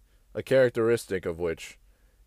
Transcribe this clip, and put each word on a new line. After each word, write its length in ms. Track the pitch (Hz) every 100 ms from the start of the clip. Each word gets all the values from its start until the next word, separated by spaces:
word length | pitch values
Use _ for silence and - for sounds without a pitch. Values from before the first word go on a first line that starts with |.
| _ _ _
A 80 | 107
characteristic 840 | - 131 127 123 113 117 - 95 90
of 140 | 82
which 380 | 85 82 - - _ _ _ _